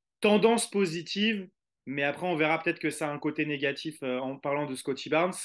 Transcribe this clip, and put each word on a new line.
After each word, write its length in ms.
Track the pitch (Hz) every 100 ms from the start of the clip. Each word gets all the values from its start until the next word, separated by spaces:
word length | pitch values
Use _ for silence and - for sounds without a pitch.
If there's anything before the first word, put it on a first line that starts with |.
| _ _
tendances 480 | 214 208 226 226 -
positives, 800 | 202 185 170 156 196 220 208 185 _ _ _ -
mais 160 | 139
après, 240 | 143 139 180
on 100 | 156
verra 260 | 156 160
peut-être 160 | 170 165
que 120 | 156
ça 180 | - 151
a 40 |
un 60 | 147
côté 280 | 147 151 151
négatif, 560 | 143 139 139 160 -
euh, 160 | 131 127
en 180 | 131 135
parlant 300 | 147 147 143
de 80 |
Scottie 340 | 127 - 135 135
Barnes, 240 | 151 180 180